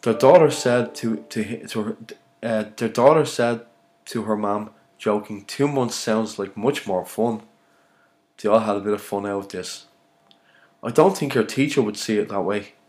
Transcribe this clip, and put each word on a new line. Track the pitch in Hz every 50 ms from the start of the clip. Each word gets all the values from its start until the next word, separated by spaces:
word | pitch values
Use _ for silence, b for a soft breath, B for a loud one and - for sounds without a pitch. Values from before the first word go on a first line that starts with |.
Their | - 117 110
daughter | - - 131 147 180 160 147
said | 135 - - 127 120 123 117 117 -
to, | - - 117 110 - - -
to | - 117 107
hi-, | 98 117 110 - 110
to | - 113 107
her, | 107 - - 113 - - _ _ _ _ _
uh, | - 117 113 110 107 107 -
their | - 117 113
daughter | 113 - 120 135 156 160 147
said | - - - 120 120 120 113 - _ _ _ _ _ _ _ _
to | - - 120 107
her | 104 107
mom, | 104 104 101 101 104 110 107 b b b b b _
joking, | - 113 104 107 104 - 107 98 -
"Two | - - - 139 147
months | 143 139 127 117 113
sounds | - - - 107 110 110 107 - -
like | 98 95 - -
much | 104 131 143 - - 104
more | 95 92 87
fun." | - - - 110 120 113 107 - - b b b b b b b b b b b b b b b b _ -
They | - 104
all | 104 113
had | 110 107 101
a | 101
bit | 98 107 104
of | 104
fun | - - - 101 101 101
out | 101 98 98
of | 98
this. | - 92 90 - - - - _ _ _ _ _ _ _ _ b b b b b b b b b b b
"I | - 113
don't | 117 - 156 196 190
think | - - 139 -
your | 127 107
teacher | - - 127 139 143 - - 120
would | 107 104 -
see | - - 110 104
it | 107 110
that | 101 98
way." | 90 87 101 101 101 - _ _ _